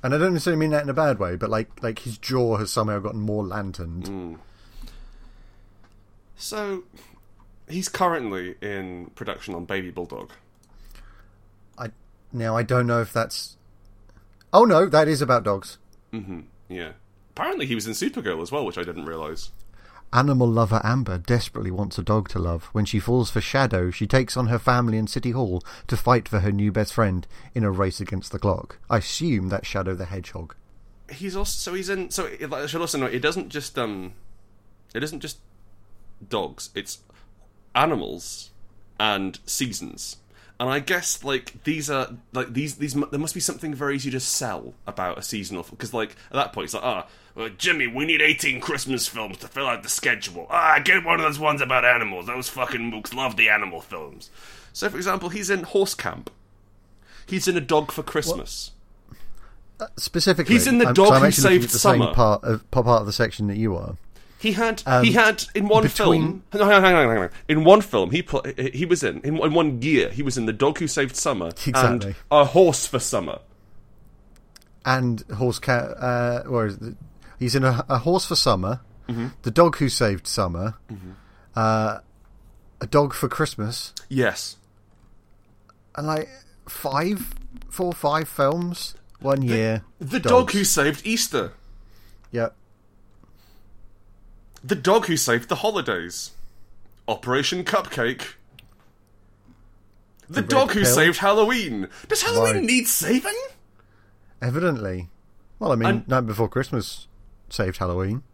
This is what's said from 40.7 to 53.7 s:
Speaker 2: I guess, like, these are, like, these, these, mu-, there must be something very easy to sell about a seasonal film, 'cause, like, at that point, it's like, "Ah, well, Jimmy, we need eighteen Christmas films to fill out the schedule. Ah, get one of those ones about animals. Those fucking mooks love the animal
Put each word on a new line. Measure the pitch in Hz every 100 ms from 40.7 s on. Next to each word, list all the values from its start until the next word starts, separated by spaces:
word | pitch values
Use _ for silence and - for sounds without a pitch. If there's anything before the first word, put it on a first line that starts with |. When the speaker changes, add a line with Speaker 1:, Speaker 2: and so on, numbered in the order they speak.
Speaker 2:
I | 139
guess, | 135 180 - -
like, | 143 135 - -
these | - 156 143
are, | 139 127 120 _
like, | 127 117
these, | 120 151 131
these, | 143
mu-, | 135 143
there | 143
must | 151
be | 185
something | - - 160
very | 139 143 139
easy | 135
to | 131
sell | 127 - 127 90 60 - -
about | 95 92 -
a |
seasonal | - 110 92 95
film, | 85 -
'cause, | 123
like, | 123 110
at | - -
that | 135 139
point, | - 120
it's |
like, | 185
"Ah, | 127 101 - - _
well, | - 113 95
Jimmy, | 180 160 123
we | 120
need | 151 156
eighteen | 156 151 156 127
Christmas | - 143 - 127 -
films | 117 107 95
to | 110
fill | - 135
out | 117
the | -
schedule. | - 135 113 98 87 82
Ah, | 170 165 151
get | 139 185
one | 165 170
of | 156
those | 147
ones | 151 143
about | 127 127
animals. | 120 120 110 92 90
Those | 127 123
fucking | - 123 123 117
mooks | 110 107
love | 123 131 107
the | 110
animal | 107 98